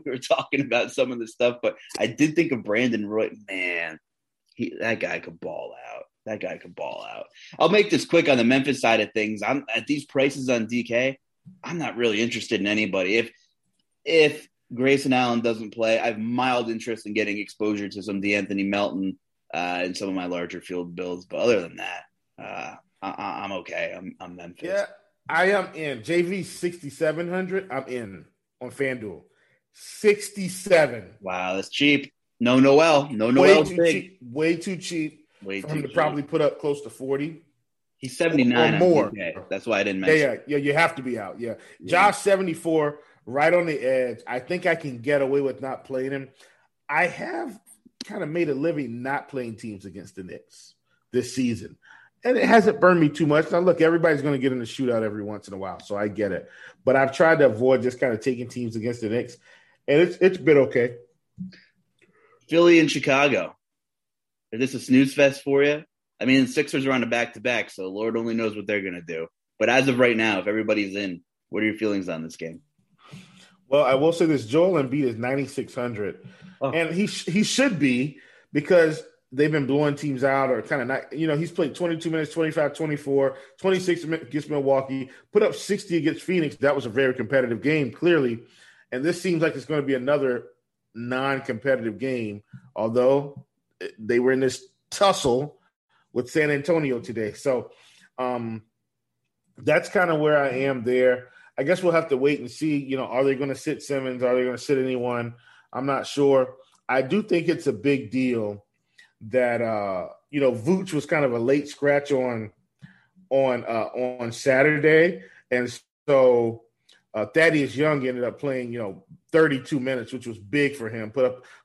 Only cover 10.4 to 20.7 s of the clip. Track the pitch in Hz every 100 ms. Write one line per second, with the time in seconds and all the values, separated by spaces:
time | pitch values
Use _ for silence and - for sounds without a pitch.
10.4 | 131 120 107 120 113 120 131 - _ _
11.4 | - - - 170 123 110 120 104 117 117
12.4 | - 104 98 107 107 95 92 110 113 _
13.4 | _ _ _ _ _ _ - 160 151 151
14.4 | - _ - 120 131 139 135 127 123 117
15.4 | 117 110 107 117 113 113 117 107 113 123
16.4 | 127 123 113 113 120 107 104 107 101 101
17.4 | 98 - 107 104 98 101 98 98 101 101
18.4 | 98 101 98 101 - 92 95 - _ _
19.4 | - 82 87 87 90 90 98 92 87 87
20.4 | 87 87 -